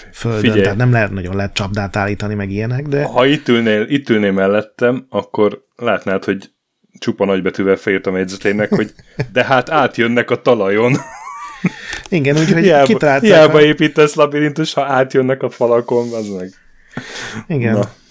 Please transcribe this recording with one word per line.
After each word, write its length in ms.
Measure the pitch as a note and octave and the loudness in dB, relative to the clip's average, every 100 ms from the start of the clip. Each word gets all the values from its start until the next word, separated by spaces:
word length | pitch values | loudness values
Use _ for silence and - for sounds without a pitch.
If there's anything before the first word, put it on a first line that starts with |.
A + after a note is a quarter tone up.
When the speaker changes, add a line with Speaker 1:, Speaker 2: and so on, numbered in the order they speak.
| - | -20
Speaker 1:
földön. 280 | - A#2 A2 | -10 -6 -2
Speaker 2:
Figyelj. 200 | G#2 G#2+ | 0 2
Speaker 1:
Tehát 160 | F#2+ G2 | 0 0
nem 160 | B2 | 2
lehet 180 | A#2+ G2+ | 2 0
nagyon 260 | G2 F2 G2 | -4 -6 -4
lehet 160 | G2 | -4
csapdát 440 | - G2 G#2 G2 G#2 | -6 -6 -4 -4 -4
állítani, 380 | G2+ G2+ G#2 | -4 -4 -6
meg 160 | G#2 G2 | -6 -4
ilyenek, 360 | G2+ A2+ B2 D3 | -4 -4 -4 -4
de 180 | C#3+ | -4
Speaker 2:
Ha 220 | C#3+ B2 C3 | -2 2 2
itt 220 | D3 - | 2 2
ülnél, 380 | A#2 A2+ G#2+ A2 | 2 2 0 0
itt 200 | C#3+ C#3 | -2 0
ülnél 240 | A2+ G2+ | 0 2
mellettem, 760 | F#2+ F#2+ G#2 - - B2 B2+ - | 2 2 0 -2 -2 -2 -2 -4
akkor 560 | - - - G#2 G2+ _ - | -6 -4 0 0 0 _ -8
látnád, 480 | A#2 F#2+ - F#2+ | -4 -4 -2 -4
hogy 260 | - G2 - _ _ _ _ _ | -4 -6 -8 _ _ _ _ _
csupa 260 | - G#2+ | -6 -2
nagybetűvel 520 | G2 F#2+ F#2 - G2 F#2+ | 0 0 -2 -2 0 0
felírtam 380 | - F#2+ G2 | 0 -2 -2
a 40 | F#2 | -4
jegyzetének, 500 | F#2 G2 G#2 G#2 G#2 | -4 -4 -4 -2 0
hogy 240 | G3+ G#2+ - - | -2 -4 -8 -16
Speaker 1:
<laughs> 180 | - B2+ | -10 -4
Speaker 2:
de 120 | B2+ | -2
hát 260 | B2 C3 B2 | 0 0 0
átjönnek 600 | D#3 B2+ - A#2 A#2+ A#2 | 0 0 0 0 0 -2
a 120 | A#2+ | -2
talajon. 540 | - A#2 G2 G#2 A#2+ C#3+ - - - - - - - - - - - | 2 2 2 0 0 0 -4 -16 -18 -16 -16 -8 -8 -8 -12 -14 -6
Speaker 1:
Igen, 280 | F3 C3+ D3 | -2 0 0
úgyhogy 260 | D#3+ E3 | 2 2
Speaker 2:
Hiába, 220 | F#3+ D3 C3+ | 4 6 4
Speaker 1:
kitalálták 360 | C3+ D3+ C#3 A3 | 4 2 2 6
Speaker 2:
hiába 280 | F3 D#3 D#3 | 6 8 6
Speaker 1:
a 40 | |
Speaker 2:
építesz 520 | D3+ D3+ D3+ - D3+ | 4 4 0 2 2
labirintus, 580 | D#3 D3 D3 D3+ C#3+ D#3 | 2 0 2 -2 -2 -4
ha 120 | - | -2
átjönnek 580 | C#3 C3 C3 C3+ B2+ C3 | -2 0 0 0 0 -2
a 80 | B2+ | -4
falakon, 640 | - A#2+ A#2+ A#2+ A#2+ A#2+ | -2 2 2 2 -2 -2
az 160 | A#2 G#2 | -6 -8
meg. 220 | G2 F2+ - _ _ _ - - - - G#3+ - | -8 -10 -14 _ _ _ -16 -14 -14 -12 -12 -6
Speaker 1:
Igen. 260 | D3+ A#2 | -2 0
Speaker 2:
Na. 160 | G#2 G2+ - _ | 0 -2 -8 _